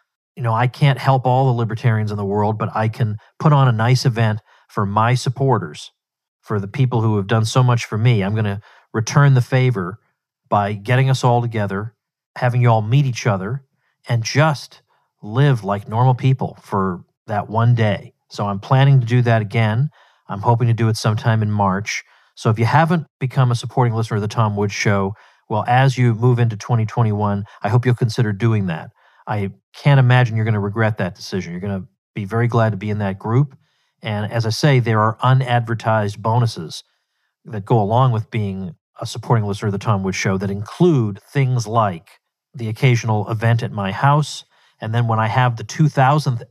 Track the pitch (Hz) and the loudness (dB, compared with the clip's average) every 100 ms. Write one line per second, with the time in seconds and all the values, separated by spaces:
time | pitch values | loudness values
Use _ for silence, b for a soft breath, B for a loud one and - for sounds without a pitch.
0 | b _ _ - 117 113 127 - 143 123 | b _ _ -8 -4 0 -2 2 0 2
1 | 135 135 127 123 135 120 113 107 120 110 | 0 0 2 2 2 0 -2 -2 -2 0
2 | 104 104 98 104 104 110 110 107 113 - | -2 -4 -2 0 0 -2 -4 -2 -2 -2
3 | 107 104 b - 160 143 131 110 117 131 | -4 -4 b -2 2 4 4 2 2 2
4 | 131 110 110 107 b b b - 98 104 | 2 0 0 -2 b b b -4 -2 2
5 | 113 127 - 127 135 110 78 73 - _ | 2 2 -2 -2 0 0 -2 -12 -20 _
6 | _ _ _ _ - 107 101 139 127 120 | _ _ _ _ -8 -6 -6 -2 0 0
7 | 110 104 98 113 110 131 127 117 - 107 | 0 0 0 0 0 2 2 2 -2 0
8 | 123 110 95 110 104 101 B B B 110 | 2 2 0 -2 -2 -4 B B B -6
9 | 110 151 143 127 117 131 127 107 87 117 | 0 4 4 4 2 2 0 0 -4 -8
10 | _ _ _ _ - 107 101 104 101 127 | _ _ _ _ -2 0 0 -4 0 2
11 | 135 135 127 120 120 110 101 98 113 _ | 2 2 2 2 0 -2 -2 -4 -6 _
12 | _ _ _ - 127 123 120 110 107 139 | _ _ _ -4 -2 2 4 2 2 2
13 | 135 113 117 95 95 135 _ _ _ _ | 2 -2 -2 -2 -4 -8 _ _ _ _
14 | - 120 107 135 156 139 - - _ _ | -4 -4 -2 0 2 0 -8 -20 _ _
15 | _ _ 104 117 143 117 98 101 104 110 | _ _ -6 0 2 2 0 -4 -4 0
16 | 127 123 135 131 90 - - 101 95 87 | 2 2 2 0 -2 -8 -6 -2 -2 -4
17 | - _ - 104 101 107 117 117 110 87 | -12 _ -6 -6 -2 2 4 4 2 -2
18 | - _ _ - 101 98 - 131 139 135 | -8 _ _ -8 -6 -6 0 4 6 4
19 | 113 123 117 113 101 117 110 110 151 b | 4 2 4 2 0 0 0 0 -2 b
20 | b b - 98 98 120 120 113 113 110 | b b -12 -4 0 2 2 2 0 0
21 | 113 107 120 110 107 104 98 95 107 - | -2 0 0 0 0 0 0 0 -4 -10
22 | - b b - 120 110 110 135 160 175 | -12 b b -4 -2 0 2 2 2 0
23 | 143 - 131 - 127 117 113 - 120 110 | -4 -8 -4 0 2 0 -4 0 0 0
24 | 110 107 101 117 110 101 101 - 113 101 | -2 -2 -2 0 0 0 -2 -2 0 0
25 | 98 101 b b - 107 104 127 135 123 | 0 -6 b b -6 -6 0 2 2 2
26 | 123 107 123 120 117 107 - 117 104 - | 0 2 2 4 0 -2 -2 -2 0 0
27 | 113 104 104 101 101 B 104 123 127 117 | 0 0 -2 -2 -6 B 0 0 2 0
28 | 113 - 107 98 117 107 95 80 85 _ | -2 0 -2 0 0 0 -2 -6 -10 _
29 | b b - 107 98 - _ - 147 139 | b b -8 -6 -6 -10 _ -4 2 4
30 | 123 127 117 110 110 107 101 107 110 107 | 6 4 2 0 0 0 -2 -2 -2 -2
31 | 92 95 - 98 85 87 101 98 90 _ | -6 -8 -8 -8 -6 -8 -6 -8 -10 _
32 | _ - 98 113 117 113 110 104 107 104 | _ -10 -6 -2 0 2 0 0 -4 -4
33 | 101 95 107 120 143 - _ _ _ _ | -4 -4 -2 0 0 -4 _ _ _ _
34 | 113 104 104 117 110 107 151 131 113 110 | -8 -6 -4 -4 -4 0 2 2 2 2
35 | 110 110 123 131 123 120 117 113 117 110 | 0 0 2 2 2 -2 -2 -4 0 0
36 | 104 101 110 117 113 - 80 - - _ | -2 -4 -2 0 0 -4 -12 -14 -18 _
37 | _ _ _ _ - 107 95 117 101 117 | _ _ _ _ -14 -12 0 0 2 2
38 | 131 113 - 113 101 95 92 - _ - | 2 0 -4 -4 -4 -6 -10 -14 _ -14
39 | 110 - - 117 104 98 107 98 120 101 | -12 -10 -2 0 0 -4 -4 -4 -2 -2
40 | 95 90 107 95 98 98 107 - 175 143 | -2 -2 -2 -2 -4 -6 -8 2 2 4
41 | 107 98 _ 143 131 127 104 113 104 85 | 0 -6 _ -2 0 0 0 0 0 -2
42 | _ _ _ _ _ 139 110 110 135 117 | _ _ _ _ _ -10 -8 0 2 2
43 | 110 107 101 110 113 117 98 104 98 95 | 2 -2 -2 -2 0 0 -2 -6 -6 -2
44 | 143 147 147 - - b b b 110 117 | 0 2 -2 -8 -18 b b b -4 -2
45 | 120 110 110 120 123 113 120 - 151 - | 0 0 0 2 0 -2 -8 0 0 2
46 | 131 151 143 117 - | 2 2 0 -6 -8